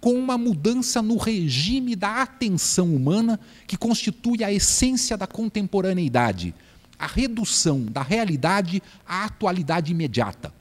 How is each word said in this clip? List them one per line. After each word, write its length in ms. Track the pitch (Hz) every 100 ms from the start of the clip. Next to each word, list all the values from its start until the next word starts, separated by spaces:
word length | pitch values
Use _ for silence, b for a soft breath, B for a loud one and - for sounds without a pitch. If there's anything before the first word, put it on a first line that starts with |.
com 120 | 240 247
uma 220 | 254 247
mudança 640 | 240 170 165 247 247 247
no 160 | 220 226
regime 760 | - 220 160 127 165 262 254 220
da 260 | 202 226
atenção 720 | 262 - 233 180 - - 180
humana 460 | 147 131 196 226 220 B B B
que 120 | -
constitui 680 | 233 226 - - 240 240
a 80 | 208
essência 640 | 202 - - 254 262 - 214
da 100 | 190
contemporaneidade, 1300 | - 226 214 196 202 185 185 165 123 120 92 87 80 B B B -
a 100 | 151
redução 800 | - 254 226 214 - 170 139 110
da 160 | 131
realidade 800 | 135 214 220 147 151 196 185 185 B B -
à 180 | 175 208
atualidade 680 | - 202 185 143 165 156
imediata. 600 | 170 156 113 107 95 - -